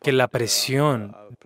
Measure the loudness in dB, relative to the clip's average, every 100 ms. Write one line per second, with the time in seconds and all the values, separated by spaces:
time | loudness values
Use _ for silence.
0 | 0 2 2 0 -2 -2 -2 0 0 0
1 | -6 -14 -20 -18